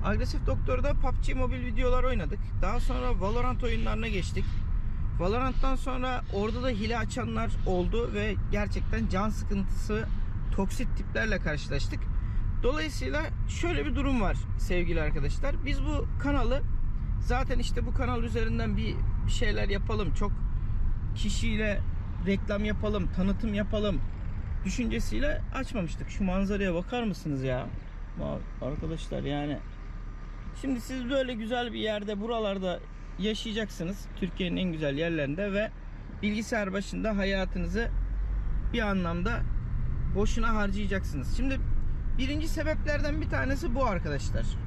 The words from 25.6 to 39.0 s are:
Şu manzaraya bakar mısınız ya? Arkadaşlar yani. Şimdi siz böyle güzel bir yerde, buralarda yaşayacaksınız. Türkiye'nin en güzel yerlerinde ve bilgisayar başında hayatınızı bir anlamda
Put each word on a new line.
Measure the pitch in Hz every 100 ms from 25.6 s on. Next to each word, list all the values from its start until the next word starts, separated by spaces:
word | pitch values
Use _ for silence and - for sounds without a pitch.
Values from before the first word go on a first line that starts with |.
| 262 226 165 - -
Şu | -
manzaraya | 190 185 196 202 196
bakar | 170 185 247
mısınız | 226 175 156 139
ya? | 131 127 - - - - - - 143 73 - -
Arkadaşlar | 127 147 160 160 - 135
yani. | 139 143 147 139 - - - - - - - - - -
Şimdi | 269 247
siz | 226 262 240
böyle | 277 254
güzel | 233 220 247 247
bir | 220
yerde, | 214 208 208 202
buralarda | 226 233 214 196 185 175 - - - -
yaşayacaksınız. | 202 220 226 214 214 - 170 202 -
Türkiye'nin | - 180 - 180 175
en | 185
güzel | 156 147 139
yerlerinde | 170 165 139 151 202
ve | 196 214 - - - - -
bilgisayar | 208 214 220 226 202
başında | 196 196 180 208 202
hayatınızı | 196 190 185 190 170 196 240 - - - - - - - -
bir | 233
anlamda | 208 190